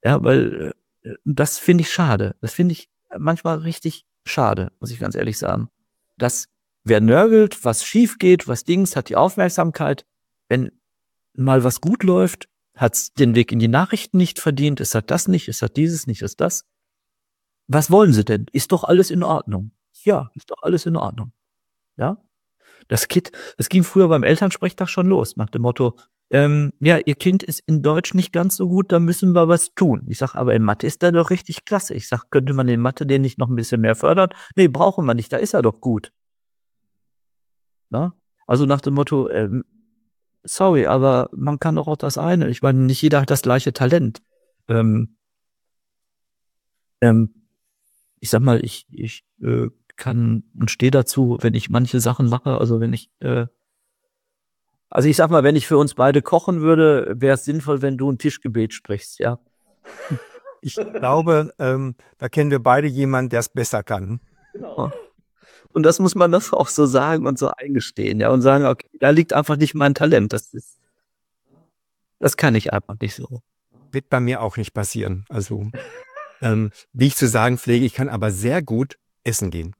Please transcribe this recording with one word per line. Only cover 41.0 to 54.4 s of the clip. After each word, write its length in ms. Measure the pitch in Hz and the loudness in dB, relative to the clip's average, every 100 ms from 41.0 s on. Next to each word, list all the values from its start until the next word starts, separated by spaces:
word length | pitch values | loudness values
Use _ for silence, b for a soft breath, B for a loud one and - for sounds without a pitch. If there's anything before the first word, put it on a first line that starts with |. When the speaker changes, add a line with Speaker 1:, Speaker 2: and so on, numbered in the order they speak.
| 135 123 - | 2 2 0
Speaker 1:
man 280 | - 135 147 | -4 -4 -2
kann 160 | 165 156 | -2 -2
doch 120 | 151 | -2
auch 80 | 151 | -4
das 220 | 143 - | -4 -4
eine.“ 300 | 160 180 151 | 0 0 0
Ich 120 | 120 | 0
meine, 180 | 139 131 | 2 2
nicht 220 | 131 131 | 2 2
jeder 180 | 151 147 | 2 2
hat 80 | 131 | 2
das 120 | 139 | 0
gleiche 300 | 127 127 135 | 2 0 0
Talent. 500 | - 127 170 127 110 _ _ _ _ _ | -2 2 2 0 -6 _ _ _ _ _
Ähm, 480 | 117 113 107 113 _ _ _ _ _ _ _ _ _ _ _ _ _ _ _ _ _ _ _ | 0 2 2 -2 _ _ _ _ _ _ _ _ _ _ _ _ _ _ _ _ _ _ _
ähm, 340 | 120 113 110 _ _ _ _ _ _ _ _ _ | 4 4 2 _ _ _ _ _ _ _ _ _
ich 100 | 113 | -2
sag 100 | 117 | 0
mal, 220 | 131 117 | 2 2
ich, 220 | 113 - _ | 0 -10 _
ich, 340 | - 113 - _ _ | -14 -14 -14 _ _
äh, 260 | - 120 120 _ _ - | -4 -2 -4 _ _ -12
kann 480 | - 120 117 113 - - | -6 -2 0 -2 -6 -6
und 120 | 113 | -6
steh 200 | - 127 | 0 2
dazu, 480 | 135 123 - 127 117 | 2 0 0 0 0
wenn 140 | 117 | 0
ich 160 | 110 - | -2 -2
manche 300 | 117 123 127 | -2 0 0
Sachen 280 | 120 123 123 | -2 0 0
mache, 300 | 123 - 127 | 0 -2 -2
also 220 | 117 117 | 0 0
wenn 120 | 117 | 0
ich, 180 | 120 - _ | -4 -10 _
äh, 260 | 135 123 120 _ _ _ _ _ _ _ _ _ | -4 -4 -4 _ _ _ _ _ _ _ _ _